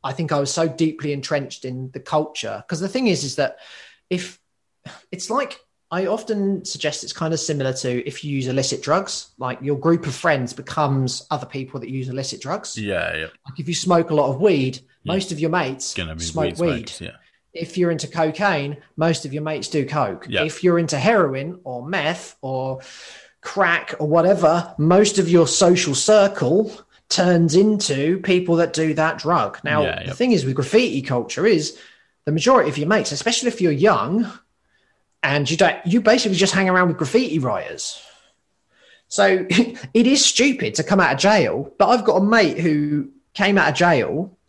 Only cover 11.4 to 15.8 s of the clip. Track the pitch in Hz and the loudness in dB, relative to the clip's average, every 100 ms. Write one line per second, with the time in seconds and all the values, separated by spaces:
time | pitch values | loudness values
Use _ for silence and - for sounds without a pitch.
11.4 | 131 139 131 135 113 135 131 131 131 - | -8 -12 -10 -12 -10 -8 -6 -8 -8 -10
12.4 | 131 196 - - 104 92 82 80 80 _ | -8 -8 -8 -8 -4 -4 -4 -6 -8 _
13.4 | - - 143 160 180 170 165 151 135 131 | -18 -12 -8 -6 2 2 2 0 0 2
14.4 | 202 156 131 131 _ _ 147 185 190 151 | 2 2 0 -6 _ _ -4 -4 -4 -4
15.4 | 160 180 135 135 | -2 -2 -2 -6